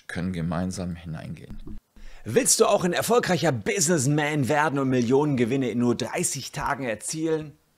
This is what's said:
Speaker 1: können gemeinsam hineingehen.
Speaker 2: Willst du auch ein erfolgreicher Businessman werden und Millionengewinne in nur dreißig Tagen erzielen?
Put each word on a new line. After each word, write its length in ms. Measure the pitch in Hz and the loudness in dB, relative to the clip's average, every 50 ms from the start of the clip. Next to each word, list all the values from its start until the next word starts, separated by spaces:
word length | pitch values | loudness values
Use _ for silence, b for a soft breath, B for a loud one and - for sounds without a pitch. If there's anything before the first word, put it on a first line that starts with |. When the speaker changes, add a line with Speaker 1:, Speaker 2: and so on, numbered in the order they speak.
| - | -14
Speaker 1:
können 260 | - - 92 85 92 92 | -10 -6 -6 -4 -4 -4
gemeinsam 640 | 85 80 85 82 82 92 92 92 98 90 90 87 | -4 -4 -2 -2 -2 -2 -4 -4 -6 -6 -6 -8
hineingehen. 680 | 82 82 87 78 - - - 85 - - - - - - - - - - _ _ b b b b b b | -8 -10 -10 -10 -10 -10 -12 -14 -14 -14 -14 -14 -12 -12 -12 -12 -12 -14 _ _ b b b b b b
Speaker 2:
Willst 360 | - 117 226 269 - - - | -2 0 2 2 4 4 4
du 60 | 220 | 4
auch 180 | - 202 202 156 | 4 4 4 2
ein 80 | 180 170 | 2 0
erfolgreicher 580 | 123 - - 226 240 - - 180 - 165 160 | 0 2 2 2 4 4 2 2 2 2 2
Businessman 1000 | 135 113 - - - 202 151 156 180 156 120 139 147 151 147 147 156 151 131 104 | 0 0 -2 -2 0 0 2 2 2 4 4 2 2 2 2 0 0 0 0 2
werden 300 | 151 147 151 131 131 143 | 2 2 2 2 0 0
und 100 | 135 131 | 0 2
Millionengewinne 800 | 131 127 120 113 131 139 151 151 139 120 123 110 127 135 131 120 | 2 2 4 4 4 4 4 4 2 2 2 2 2 0 0 0
in 100 | 101 120 | 0 2
nur 160 | 120 120 117 | 2 2 2
dreißig 560 | - 123 107 - 165 180 - - 135 - - - | 0 -2 -4 -4 -4 -4 -4 -4 -6 -8 -10 -8
Tagen 320 | 156 139 120 143 139 135 | -6 -4 -4 -4 -2 -4
erzielen? 760 | 120 107 107 - - - 156 160 160 160 156 151 147 147 _ _ _ _ | -4 -6 -6 -6 -8 -6 -4 -2 -2 -2 -2 -4 -8 -14 _ _ _ _